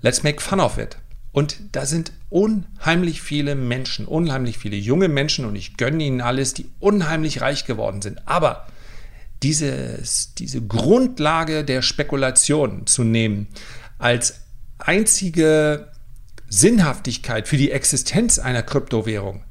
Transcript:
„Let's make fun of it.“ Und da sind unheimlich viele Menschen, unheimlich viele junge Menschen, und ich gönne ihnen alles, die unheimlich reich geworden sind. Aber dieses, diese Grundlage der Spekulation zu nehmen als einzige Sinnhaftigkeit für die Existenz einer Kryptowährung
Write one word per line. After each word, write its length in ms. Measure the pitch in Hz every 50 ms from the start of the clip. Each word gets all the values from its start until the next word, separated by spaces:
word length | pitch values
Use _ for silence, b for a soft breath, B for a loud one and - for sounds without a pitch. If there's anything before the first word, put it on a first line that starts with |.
„Let's 220 | - 185 202 - -
make 160 | 151 147 -
fun 220 | - - 196 196
of 160 | 170 113 - 117
it.“ 180 | 110 - - - - - - - - - -
Und 240 | 139 147 147 - - 107 104 -
da 120 | 143 135
sind 280 | 139 156 170 165 - - - - -
unheimlich 920 | - 170 202 220 220 208 170 - - - - 156 165 175 180 170 156 -
viele 340 | - - 147 147 143 143 143
Menschen, 500 | 139 131 120 120 127 131 - - - 107
unheimlich 520 | - - 160 170 165 135 131 127 120 107 -
viele 200 | - 107 101 101
junge 320 | 101 107 131 170 196 175
Menschen, 340 | 147 139 143 143 - - 131
und 140 | 110 104 101
ich 180 | 101 - -
gönne 300 | - 120 123 147 160 156
ihnen 160 | 143 127 127
alles, 320 | 120 120 127 131 135 131 -
die 160 | - - - - -
unheimlich 640 | - 196 202 208 175 156 160 160 160 156 139 123
reich 240 | 117 131 143 139 -
geworden 360 | - 120 107 110 110 101 98
sind. 240 | 101 104 - - - -
Aber 360 | 139 175 160 135 - - B B B B B B B B B B B B B B B - -
dieses, 920 | 139 156 147 160 139 131 131 131 120 113 117 120 120 - - - - -
diese 260 | - - - 131 127
Grundlage 1040 | 113 104 107 117 - 135 208 247 262 254 - - 151 151 160 165 165 156 156 156 151
der 160 | 139 131 127
Spekulation 1040 | 123 - - - 143 - - 139 135 131 127 - - - 170 190 147 117 98 95 104
zu 180 | - - - 120
nehmen 440 | 113 113 113 113 110 104 101 104 - B B B B B B B B B B
als 440 | - 120 120 123 120 - - - - - - - - - - -
einzige 1120 | - - 165 196 220 208 - - 196 185 160 185 160 156 156 156 151 151 151 147 151 - - - - - - - - - - - - -
Sinnhaftigkeit 1000 | 107 98 123 196 240 220 175 151 127 - - 139 113 - - - 120 113 - -
für 100 | - 139
die 140 | 143 143
Existenz 680 | 131 139 - - - 120 120 - - 175 233 226 - -
einer 240 | - 131 127 120
Kryptowährung 840 | 113 - - 143 139 - - 113 107 113 110 104 98 98 92 92 - -